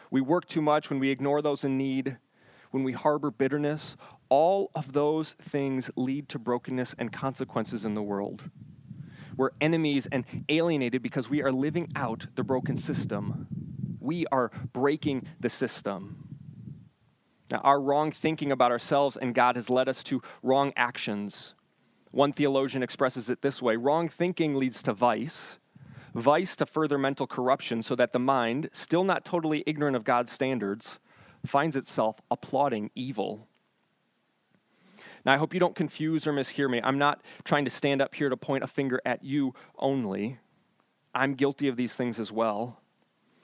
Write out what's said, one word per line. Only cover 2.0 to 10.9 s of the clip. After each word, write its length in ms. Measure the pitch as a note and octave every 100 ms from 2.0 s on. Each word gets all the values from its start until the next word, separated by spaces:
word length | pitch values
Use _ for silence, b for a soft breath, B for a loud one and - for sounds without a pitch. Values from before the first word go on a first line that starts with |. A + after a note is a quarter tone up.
| C3 B2+ _ b b b b
when 120 | C3+
we 80 | C3
harbor 380 | G2+ D3+ D3 D3
bitterness, 680 | - C3+ D3 D3 D3+ - - B B _
all 420 | C#3 E3 G3 G3
of 180 | - C#3
those 420 | C#3 D3 D#3+ D3+
things 560 | - - D3 C#3 C3 B2+ -
lead 320 | B2+ C#3 C#3
to 100 | C3+
brokenness 560 | A2+ B2 - B2+ B2 -
and 140 | A#2+
consequences 720 | - C3+ B2+ C3 - G#2+ A#2
in 100 | A2
the 80 | G#2
world. 480 | G#2 G2+ G2+ - - - - - - B B B B -
We're 140 | C3 -
enemies 460 | D3+ E3 D#3 C#3 -
and 140 | C3+ B2+ B -
alienated 540 | D3+ E3+ D#3 B2